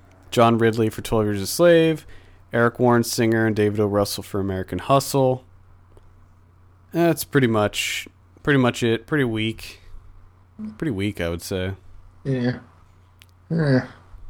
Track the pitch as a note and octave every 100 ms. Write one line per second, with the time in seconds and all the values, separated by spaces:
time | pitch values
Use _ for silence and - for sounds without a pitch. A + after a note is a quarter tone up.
0 | - - - - A#2 A2+ A2+ A2+ A2 -
1 | - A#2 G#2 G2+ F#2+ - F3 E3 D#3+ D#3
2 | - - - - - A#2 A#2 - B2 A#2+
3 | A#2 - A2+ A2+ A2+ G#2 G#2 G#2 G#2 G2+
4 | G2+ - - G2+ G2 F#2 F#2 F2+ - C3+
5 | C3 C#3+ C3 B2+ - - - - - -
6 | - - - - _ _ - _ _ E3
7 | E3+ D3+ - C#3+ B2 A2 G#2 - - -
8 | - _ _ - - C#3 A#2+ - A#2 A2+
9 | - D#3 B2+ A2 A2 A2 - - - -
10 | - - - - - - G#3+ - D#3+ G2
11 | G#2 G2+ E2+ E2+ - F#2+ F#2 F#2+ - -
12 | - - C#3 B2+ B2 A#2 - - - -
13 | _ - - _ - E3 D3+ B2+ - -
14 | - -